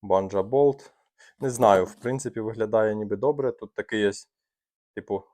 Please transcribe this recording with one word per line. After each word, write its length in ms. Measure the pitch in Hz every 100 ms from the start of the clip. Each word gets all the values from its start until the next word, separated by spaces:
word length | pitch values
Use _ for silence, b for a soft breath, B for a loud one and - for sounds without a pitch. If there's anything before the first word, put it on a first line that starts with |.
Банджа 400 | 101 95 98 98
болт. 500 | 98 135 143 135 - _ _ _ b b
Не 120 | 135
знаю, 340 | 120 120 98
в 100 | 92
принципі, 460 | - 120 131 123 113
виглядає 540 | 110 113 110 110 110
ніби 220 | 107 107 101
добре. 360 | 127 147 131
Тут 220 | - 107
такий 320 | - 104 110 104
ось, 240 | 101 - _ _ _ _ _ _
типу, 300 | - - 98 -